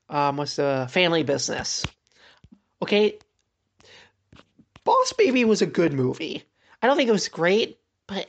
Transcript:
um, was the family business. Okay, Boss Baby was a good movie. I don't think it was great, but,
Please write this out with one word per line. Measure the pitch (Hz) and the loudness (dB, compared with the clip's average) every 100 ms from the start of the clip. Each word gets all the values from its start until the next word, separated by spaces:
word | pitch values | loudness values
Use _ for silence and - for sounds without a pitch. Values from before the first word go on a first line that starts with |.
| - | -8
um, | 147 143 143 | -2 -2 -2
was | 143 - | -6 -2
the | 143 135 127 | -2 -2 -2
family | 185 175 165 | 0 2 2
business. | 143 135 127 127 127 - - - _ _ _ _ - - _ - | 0 -2 -4 -6 -6 -8 -8 -12 _ _ _ _ -20 -20 _ -12
Okay, | - 208 214 - _ _ _ _ _ _ - - - _ _ - _ _ _ - | -2 2 0 -2 _ _ _ _ _ _ -20 -20 -20 _ _ -20 _ _ _ -8
Boss | - 523 523 | 0 2 0
Baby | - 392 254 226 | 2 2 4 2
was | 202 | 2
a | 185 | 0
good | - 170 | 0 0
movie. | 139 127 135 160 - - _ _ - | 2 -2 -2 -8 -10 -14 _ _ -4
I | 233 | 0
don't | 285 | 2
think | 247 | 4
it | |
was | 208 - | 2 0
great, | - 165 202 240 - _ _ - | -2 2 2 0 -6 _ _ -12
but, | 196 | -12